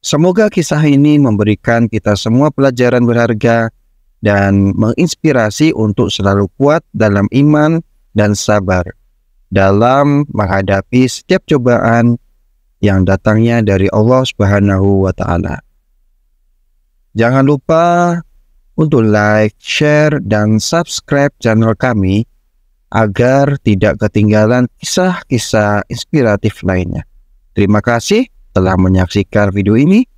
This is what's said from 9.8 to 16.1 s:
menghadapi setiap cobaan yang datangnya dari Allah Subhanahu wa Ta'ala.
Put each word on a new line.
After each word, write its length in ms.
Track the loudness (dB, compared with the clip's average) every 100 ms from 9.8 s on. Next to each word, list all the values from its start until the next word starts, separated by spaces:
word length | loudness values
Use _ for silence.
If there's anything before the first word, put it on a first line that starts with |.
| 2 2 2 0 -2
menghadapi 800 | -4 -2 -2 -2 -4 -2 0 0
setiap 320 | -4 -4 -4 0
cobaan 720 | -2 0 0 0 2 0 -2 _ _ _ _ _ _ 0
yang 160 | 2
datangnya 640 | 0 0 0 0 2 0 0
dari 240 | 0 0
Allah 320 | 0 2 0
Subhanahu 880 | -2 -2 0 2 2 2 0 0 -2
wa 40 |
Ta'ala. 440 | -4 -4 -4 -4 -10 _ _ _ _ _